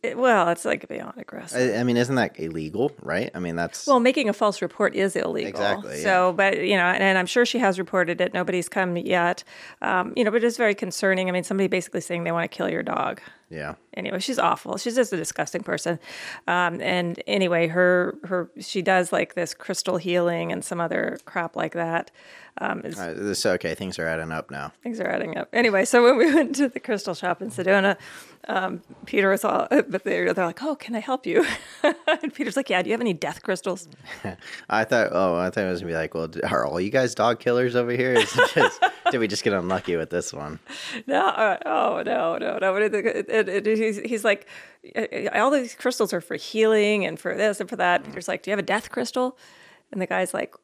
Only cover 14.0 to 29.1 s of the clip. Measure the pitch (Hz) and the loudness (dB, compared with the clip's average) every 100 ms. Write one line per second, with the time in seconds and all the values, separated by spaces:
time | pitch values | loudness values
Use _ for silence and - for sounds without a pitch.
14 | 185 190 196 247 170 - - 190 240 233 | -6 -6 -4 0 0 0 -4 -6 -2 0
15 | 226 180 160 - 151 175 - 170 165 165 | 0 -2 -6 -6 -6 -6 -4 -4 -2 -6
16 | - - - - - 175 175 170 - 180 | -8 -14 -14 -10 -2 0 0 -2 -2 -2
17 | 175 170 - 202 180 170 170 175 180 180 | -2 -6 -2 0 2 2 2 4 4 4
18 | 180 - 175 185 175 - - 202 180 185 | 2 -4 -6 -4 -4 -12 -6 -2 2 2
19 | 175 180 170 - 165 - - 185 - 180 | 2 0 -2 -4 -6 -8 -8 -6 -2 -2
20 | 175 175 175 170 170 180 - 175 170 175 | 0 2 2 0 -4 -6 -6 -4 -2 -2
21 | - - - 185 170 - 160 170 165 165 | -4 -6 -8 -6 -6 -4 -6 -4 -2 -2
22 | - _ - - - - - - - 98 | -4 _ -20 -20 -18 -6 -4 -4 -6 -8
23 | 85 - 101 95 110 90 85 80 95 87 | -8 -4 -4 0 2 2 0 -4 -6 -4
24 | 82 80 80 80 - 69 69 _ 240 226 | -2 -2 -4 -6 -8 -10 -10 _ -10 -6
25 | 185 - - - - 226 247 196 196 240 | -4 -2 -4 -6 -4 0 2 2 4 8
26 | 240 262 320 294 254 262 277 - - 208 | 8 8 6 6 2 2 0 0 -4 -4
27 | 202 165 180 175 190 - 185 196 196 - | -4 -4 -2 -4 -6 -4 2 4 4 0
28 | - - - - - 185 185 180 _ - | -6 -20 -20 -20 -4 -2 -2 -6 _ -20
29 | - | -2